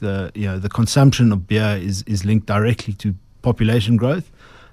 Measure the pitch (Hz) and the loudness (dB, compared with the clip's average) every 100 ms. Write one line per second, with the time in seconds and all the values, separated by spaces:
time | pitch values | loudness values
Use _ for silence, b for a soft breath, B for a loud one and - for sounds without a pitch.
0 | 104 98 90 107 101 92 101 - 113 143 | -6 -4 -6 -6 -6 -4 -4 -2 0 4
1 | 139 131 120 101 87 107 107 101 92 95 | 4 6 4 2 0 0 0 -2 -4 -6
2 | - 104 101 110 - 104 110 117 - 98 | -4 -4 0 0 0 0 0 -2 -6 -6
3 | 107 95 _ _ 123 117 110 120 101 113 | -6 -6 _ _ -2 0 2 2 2 2
4 | 123 156 - - b b b | 2 -2 -6 -16 b b b